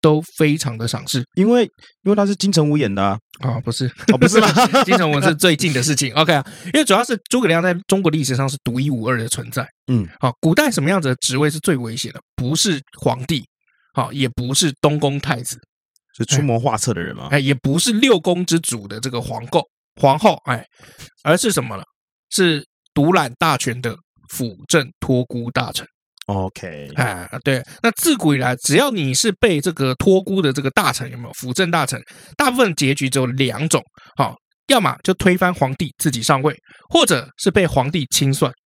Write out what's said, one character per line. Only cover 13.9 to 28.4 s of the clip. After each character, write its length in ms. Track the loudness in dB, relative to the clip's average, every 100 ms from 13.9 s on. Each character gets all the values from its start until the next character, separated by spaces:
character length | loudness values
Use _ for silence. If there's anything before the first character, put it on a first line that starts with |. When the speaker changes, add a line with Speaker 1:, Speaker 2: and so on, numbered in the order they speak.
Speaker 1:
好， 180 | -6 -4
也 160 | -2 -4
不 240 | -4 -2 0
是 180 | 0 2
东 180 | 0 2
宫 200 | 0 -2
太 200 | -4 -6
子。 160 | -6 -12 _ _ _ _ _ -8
Speaker 2:
是 80 | -2
出 160 | 0
谋 180 | 0 0
划 160 | 0 -2
策 180 | -2
的 80 | -4
人 140 | -6 -10
吗？ 140 | -2
Speaker 1:
哎， 80 | -2
也 140 | 0
不 260 | 0 0 0
是 140 | 0
六 260 | 2 4 4
宫 240 | 2 -2
之 160 | 0 -2
主 280 | -2 -8 -10
的 120 | -10
这 80 | -6
个 140 | -6
皇 240 | -8 -10 -2
后， 100 | -2 -2 _ _ 2
皇 160 | 4 6
后， 180 | 2 2 -4
哎， 160 | -6 -8 _ -20 -20 -20 _
而 140 | 0 2
是 140 | 2
什 120 | -2
么 140 | -4 -12
呢？ 60 | -14 _ _ _ _
是 340 | 0 0 0 -6 _ _
独 200 | 0 4
揽 180 | 4 0 -2
大 180 | 0 0
权 240 | -2 -4
的 160 | -8 -10 _ _ _
辅 260 | -6 -6 -8 0
政 220 | 0 0 _
托 240 | 0 0 0
孤 260 | -8 -6
大 200 | -4 -4
臣。 140 | -8 -12 _ _ _ -4
Speaker 2:
OK。 640 | -4 -4 -8 -14 -14 -10 -4
Speaker 1:
哎， 320 | -4 -4 -12 -6
对， 180 | -4 -4 -6 -4
那 100 | -2
自 240 | 0 -2 2
古 180 | 2
以 40 |
来， 180 | 2